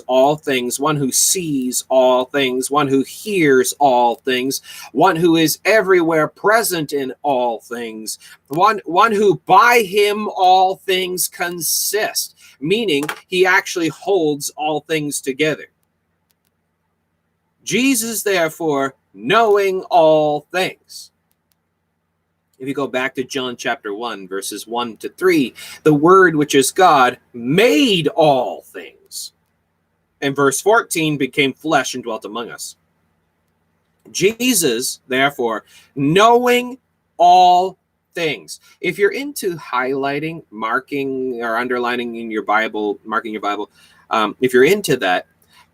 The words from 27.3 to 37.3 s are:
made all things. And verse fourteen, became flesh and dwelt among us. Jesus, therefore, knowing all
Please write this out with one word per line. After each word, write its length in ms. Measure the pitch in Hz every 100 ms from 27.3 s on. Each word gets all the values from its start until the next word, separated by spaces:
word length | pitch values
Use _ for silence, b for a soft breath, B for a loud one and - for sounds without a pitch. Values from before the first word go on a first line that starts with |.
made 720 | 123 120 175 240 294 262 185 147
all 540 | - 156 135 - -
things. 720 | - 90 82 _ _ - - _ _ _ _ _ _ _ _ _
And 120 | 139
verse 240 | 139 139 135
fourteen, 600 | 196 226 226 170 156 143
became 340 | 127 151 139
flesh 420 | - 156 147 -
and 80 | 131
dwelt 220 | 117 110
among 260 | 101 113 107
us. 260 | - - - _ _ _ _ _ _ _ _ _ _ _ _ -
Jesus, 880 | - 196 226 254 214 151 113 131 - -
therefore, 600 | 131 139 135 117 107 b b b -
knowing 800 | 139 185 226 240 247 247 247 247 _ _ _ -
all 580 | 175